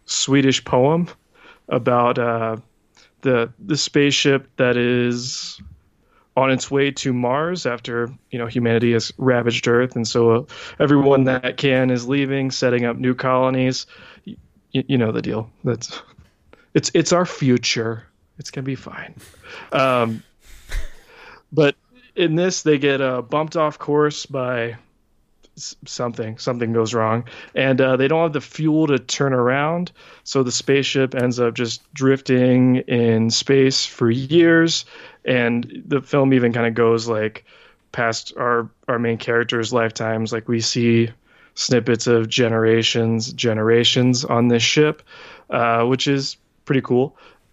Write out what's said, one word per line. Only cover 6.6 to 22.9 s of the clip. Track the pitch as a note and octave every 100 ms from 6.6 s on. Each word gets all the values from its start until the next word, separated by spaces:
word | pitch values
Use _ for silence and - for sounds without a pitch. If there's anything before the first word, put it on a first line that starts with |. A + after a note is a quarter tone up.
| -
way | C#3 C#3+
to | C3+ C#3
Mars | B2 B2 C3+ D#3+ F3+ C3
after, | A#2+ A#2+ A#2 A#2 C3+ _
you | B2
know, | A#2
humanity | A#2+ A#2 A#2 A#2+
has | A#2 - -
ravaged | C3 A#2+ A#2 A#2+ -
Earth, | A#2 B2 B2
and | A2+
so, | B2 A#2
uh, | A2+ C#3+ - - -
everyone | D3 C#3+ C#3 C#3
that | C3 C3 B2+ B2+
can | C#3+ C3 C3
is | B2 A#2+
leaving, | C#3+ C3+ C#3 C3+
setting | - B2+ A#2+
up | A#2+ A#2+
new | B2+
colonies. | B2+ C3+ B2+ C3 C3 B2+ B2+ - - - -
Y-, | - - _ _ _
y-, | C3+ B2+
you | C3+
know | A2
the | A#2
deal. | A2+ A2 A2+ _
That's, | - A#2 - - - _ - _ _ - _
it's, | - -
it's | F3 D#3
our | F3 F3
future. | - C3+ B2 A#2+ - A2+ A2+ - _ _ _
It's | D3+
gonna | -
be | C3+ C3
fine. | - - - - - - - - -
Um, | C3+ C3+ B2+ A#2 A2 - _ - - - - - - _ - - - _
but | C#3+ D3 - _ _ _
in | - F3 D#3
this, | F#3 F3+
they | D#3 D3
get, | C#3+